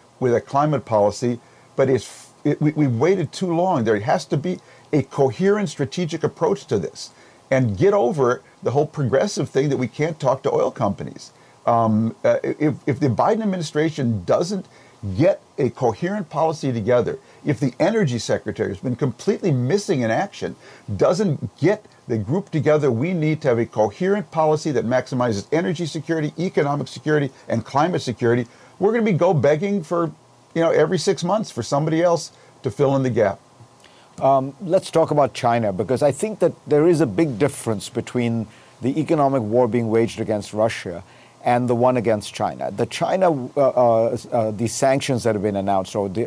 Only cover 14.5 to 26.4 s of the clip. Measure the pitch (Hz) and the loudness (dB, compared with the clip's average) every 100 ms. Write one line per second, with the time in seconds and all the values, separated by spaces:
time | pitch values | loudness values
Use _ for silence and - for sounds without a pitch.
14.5 | 196 - - - _ 101 92 175 - _ | -4 -8 -20 -20 _ -6 2 2 2 _
15.5 | - 120 - 120 107 175 208 165 151 160 | -2 -2 0 -2 0 -4 -4 -6 -2 -2
16.5 | 156 139 117 101 123 90 - - - - | -2 -4 -2 2 2 2 -6 -12 -6 -4
17.5 | 123 135 - 175 226 156 117 - 101 107 | 0 -2 0 0 2 0 0 -2 -2 -2
18.5 | 101 101 98 131 123 135 - - 233 190 | -4 -4 -4 -6 -2 -2 -2 -2 0 0
19.5 | 127 123 202 208 147 110 123 202 - 87 | 0 0 -2 0 0 0 0 -2 -6 -10
20.5 | - - - - 95 185 180 202 131 113 | -10 -18 -18 -10 0 2 2 0 -2 -6
21.5 | - 170 208 - _ - 113 101 180 196 | 0 0 0 -6 _ -4 -4 -2 -4 -2
22.5 | 160 151 151 139 113 165 180 151 151 139 | -2 2 4 2 0 -2 0 -2 0 0
23.5 | 120 113 110 107 - 185 202 160 160 156 | 0 0 0 0 0 0 0 -2 0 2
24.5 | 156 160 120 110 127 - 127 123 101 - | 2 0 -2 0 -2 -2 -2 -2 -2 -2
25.5 | 151 190 165 165 160 156 160 151 - | -2 -2 -4 -6 -6 -4 -4 -4 -4